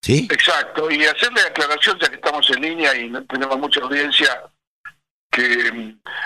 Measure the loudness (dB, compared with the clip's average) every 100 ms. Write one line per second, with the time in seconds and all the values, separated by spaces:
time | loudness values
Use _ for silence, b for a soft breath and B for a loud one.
0 | 4 2 4 2 4 2 0 -4 -2 2
1 | 2 2 0 2 2 2 0 2 0 2
2 | -2 0 -4 0 2 2 -2 0 0 0
3 | -4 -10 -8 -6 -2 -2 0 -2 0 -2
4 | 0 2 2 0 -10 _ _ _ -20 _
5 | _ _ _ -2 0 0 -2 -4 -12 -16
6 | -14 B